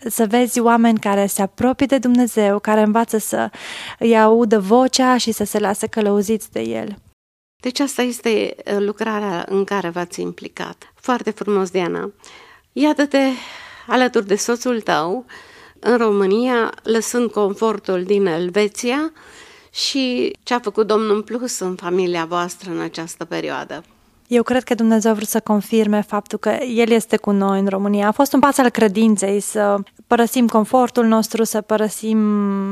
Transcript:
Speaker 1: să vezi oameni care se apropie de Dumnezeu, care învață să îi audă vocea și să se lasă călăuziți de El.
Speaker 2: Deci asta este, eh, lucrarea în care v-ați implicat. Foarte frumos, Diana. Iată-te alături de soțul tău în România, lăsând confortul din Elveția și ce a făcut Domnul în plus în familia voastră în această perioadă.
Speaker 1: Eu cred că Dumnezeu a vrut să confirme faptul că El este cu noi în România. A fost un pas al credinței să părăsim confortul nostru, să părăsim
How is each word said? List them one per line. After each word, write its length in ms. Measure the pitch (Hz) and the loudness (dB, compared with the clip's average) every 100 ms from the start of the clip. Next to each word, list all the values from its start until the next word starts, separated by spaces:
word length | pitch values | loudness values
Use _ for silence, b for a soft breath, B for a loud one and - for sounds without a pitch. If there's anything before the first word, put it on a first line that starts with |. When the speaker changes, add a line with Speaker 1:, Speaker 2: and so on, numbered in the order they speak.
| 226 | -4
Speaker 1:
să 160 | - 214 | -2 2
vezi 340 | 240 240 247 | 2 2 2
oameni 400 | 233 233 233 220 | 4 4 4 2
care 260 | 208 202 202 | 0 0 0
se 160 | - | 0
apropie 440 | 196 - 247 254 269 | -4 0 0 0 0
de 120 | 269 | 2
Dumnezeu, 640 | 247 247 240 220 202 202 | 2 2 2 2 2 2
care 220 | 220 214 | 2 2
învață 360 | 214 226 233 220 | 4 2 2 -2
să 320 | - 226 226 B B B B - | -2 -4 -4 B B B B -2
îi 200 | 226 220 | 4 6
audă 400 | 214 226 226 220 | 6 6 4 2
vocea 580 | 190 247 254 - 254 247 | 4 4 4 2 2 2
și 140 | 233 | 0
să 120 | 214 | -2
se 160 | 208 208 | -2 -2
lasă 280 | 196 208 - | -2 -2 -4
călăuziți 640 | 226 202 202 202 220 - | 0 2 2 0 -2 -4
de 80 | - | -8
El. 360 | - 226 - 202 _ _ _ _ _ _ | -6 -6 -8 -12 _ _ _ _ _ _
Speaker 2:
Deci 180 | 254 247 | -6 -4
asta 220 | 277 - | -4 -2
este, 280 | 247 240 233 | -4 -4 -2
eh, 480 | 208 196 - - 202 | 0 -2 -6 -4 -2
lucrarea 680 | 202 208 220 214 202 175 - | -2 -4 -4 -4 -4 -6 -4
în 140 | 196 | -2
care 260 | 190 202 170 | -2 -4 -4
v-ați 320 | 175 175 175 | -6 -8 -8
implicat. 720 | 175 175 - - 170 - - _ | -10 -10 -14 -12 -12 -14 -20 _
Foarte 360 | - 240 220 | -4 -2 -4
frumos, 380 | 208 202 202 185 | -6 -2 -2 -2
Diana. 420 | 185 170 170 196 - B B B B _ | -2 -4 -4 -8 -12 B B B B _
Iată-te 500 | 247 302 294 285 277 269 240 B B B B - | 0 0 2 0 2 0 -2 B B B B -2
alături 400 | 247 247 233 196 | 0 2 0 0
de 80 | 208 | -2
soțul 460 | - 240 254 233 | -2 -4 -2 -2
tău 440 | 180 151 170 247 - B B B B _ | 0 0 -2 -6 -8 B B B B _
în 180 | 214 240 | 0 2
România, 720 | 220 202 190 220 254 240 226 - | 2 2 2 2 2 0 -2 -4
lăsând 480 | 220 226 214 240 226 | -2 -2 -2 -2 -2
confortul 720 | 208 196 202 220 202 - 185 | 0 -2 0 -2 -2 -4 -4
din 220 | 180 202 185 | 0 0 0
Elveția 840 | 160 180 202 208 - 247 277 320 B B B B B B | -2 -2 0 -2 -2 -4 -4 -4 B B B B B B
și 640 | - - 277 254 247 - - | -8 -4 -2 -2 -2 -4 -6
ce 100 | - | -6
a 60 | 247 | -4
făcut 280 | 214 214 208 | -2 -2 0
Domnul 280 | 214 220 208 | 0 0 -2
în 60 | |
plus 380 | 208 226 247 - | -4 -8 -8 -6
în 160 | 185 185 | -6 -6
familia 500 | 175 180 180 175 165 | -2 -2 0 -2 -4
voastră 460 | 175 175 - 185 | -4 -4 -8 -10
în 100 | 165 | -8
această 440 | 165 165 165 - 165 | -8 -10 -12 -12 -10
perioadă. 580 | 165 151 135 - 151 - _ _ _ - | -8 -6 -8 -10 -14 -16 _ _ _ -2
Speaker 1:
Eu 160 | 240 | -2
cred 200 | 226 247 | 0 -2
că 120 | - 226 | -2 0
Dumnezeu 360 | 226 220 226 | 2 2 2
a 20 | |
vrut 140 | 214 214 | 0 -2
să 120 | 220 | -4
confirme 640 | - 208 - 226 214 208 | 0 -2 0 0 2 0
faptul 360 | - 214 - 214 | -2 -6 -6 -4
că 120 | 214 | -2
El 400 | 214 254 226 226 | -2 -2 0 2
este 280 | 226 - 214 | 2 2 0
cu 140 | 208 | 2
noi 280 | 202 196 196 | 2 2 0
în 80 | 196 | 0
România. 400 | 190 202 202 208 | 0 0 0 2
A 40 | |
fost 220 | 247 277 | 2 2
un 60 | 269 | 4
pas 180 | 277 277 | 4 4
al 120 | 247 | 2
credinței 680 | - 214 202 226 202 196 202 | 4 2 4 4 4 0 -2
să 360 | - 214 202 202 190 _ - | -2 0 0 0 -4 _ 0
părăsim 400 | 240 226 262 226 | 2 2 2 2
confortul 580 | 220 208 262 240 247 226 | 2 2 2 2 2 2
nostru, 380 | 220 214 226 | 2 0 -2
să 180 | 220 214 | -2 -4
părăsim 560 | 214 214 214 - 220 220 214 208 202 196 196 | -2 0 -2 -4 -2 0 2 0 0 -2 -4